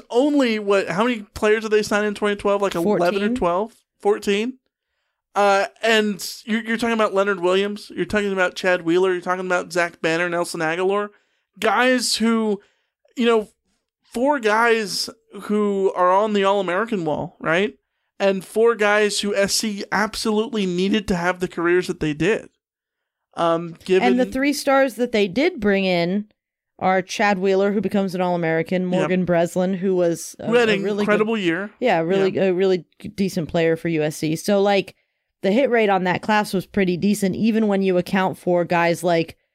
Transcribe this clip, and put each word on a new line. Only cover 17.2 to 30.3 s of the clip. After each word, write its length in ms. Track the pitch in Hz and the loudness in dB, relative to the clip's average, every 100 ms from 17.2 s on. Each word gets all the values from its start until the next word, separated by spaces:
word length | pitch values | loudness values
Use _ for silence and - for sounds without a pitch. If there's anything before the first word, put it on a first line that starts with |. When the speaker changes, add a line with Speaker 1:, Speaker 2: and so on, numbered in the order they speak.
| 160 _ | -6 _
Speaker 1:
right? 380 | 156 165 208 - _ _ _ _ | -2 0 -2 -6 _ _ _ _
And 260 | 196 190 - | 0 0 -4
four 300 | 214 233 220 | 2 4 4
guys 440 | 208 208 208 202 | 2 2 2 0
who 160 | 202 196 | -2 0
S 180 | 196 - | 0 0
C 280 | 220 202 - | -4 -6 -4
absolutely 720 | 185 214 - 226 214 226 220 190 | -2 -2 -4 -2 0 -2 -2 -2
needed 420 | 175 196 220 - | 0 0 0 0
to 60 | 180 | 0
have 240 | 175 180 | 0 -2
the 80 | 180 | -6
careers 400 | - 170 180 180 | -2 2 2 0
that 120 | - | -4
they 140 | 156 | -4
did. 340 | 147 165 220 - _ _ _ _ _ _ _ _ - | 0 0 0 -6 _ _ _ _ _ _ _ _ -4
Um, 400 | 170 165 170 165 | 0 0 -4 -12
given 240 | - 185 247 | 0 2 4
Speaker 2:
And 120 | 247 | 2
the 120 | 247 | 0
three 220 | 254 277 | 0 -2
stars 400 | 285 - 269 269 247 | 0 2 4 2 0
that 160 | 247 | -2
they 160 | 220 202 | 0 0
did 320 | 202 339 339 | 0 0 0
bring 240 | 202 196 190 | 0 0 2
in 420 | 175 170 202 208 _ _ _ _ _ | 0 0 -2 -6 _ _ _ _ _
are 240 | 185 190 | 0 0
Chad 380 | 185 - 208 190 | -2 -2 0 2
Wheeler, 320 | 190 190 202 | 2 2 2
who 100 | 202 | 0
becomes 320 | 190 202 190 | -2 -2 -2
an 80 | 175 | -2
All-American, 640 | 180 175 165 160 160 180 | -2 0 0 -2 -2 -4
Speaker 1:
Yep. 60 | 180 | -2
Speaker 2:
Morgan 340 | 180 156 185 170 | -2 0 0 2
Breslin, 480 | 170 170 185 185 | 0 0 -2 -2
who 220 | 190 190 185 | -2 -2 0
was 400 | 175 160 - | 0 -2 -8